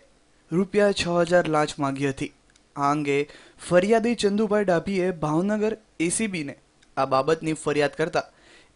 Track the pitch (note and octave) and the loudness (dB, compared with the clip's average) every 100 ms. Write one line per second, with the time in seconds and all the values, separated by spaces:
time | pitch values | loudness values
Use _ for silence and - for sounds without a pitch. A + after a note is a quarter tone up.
0 | - _ _ _ _ E3 F#3+ G#3 G#3 G3 | -6 _ _ _ _ -2 0 2 2 2
1 | F3 F3 E3+ F3 E3 D#3 D3+ - C#3 C3+ | 0 0 4 4 4 0 0 -2 -4 -2
2 | C#3 C3 D3 - _ _ _ - C#3+ D3 | -4 -4 -8 -10 _ _ _ -2 0 0
3 | C#3+ C#3 D3 - - - - F3+ F#3+ A3+ | 0 -2 -2 -8 -20 -20 2 2 4 2
4 | A3+ A#3+ G#3 G3+ A3 G#3 G3+ E3+ E3 G3 | 2 0 0 0 0 0 2 0 0 -2
5 | F3+ F3 D3+ D#3 F#3+ G#3+ G#3+ A3+ _ _ | -2 -2 -2 0 0 -2 -2 -4 _ _
6 | E3 F3 A3+ F#3 C#3+ - _ _ _ - | -4 -2 -4 -6 -10 -12 _ _ _ -4
7 | C3+ C3 C#3 D#3+ D#3+ D#3 - D3 C#3+ - | 0 2 2 0 0 -4 -2 0 0 0
8 | D#3+ D#3 - _ _ - _ | -2 -2 -6 _ _ -20 _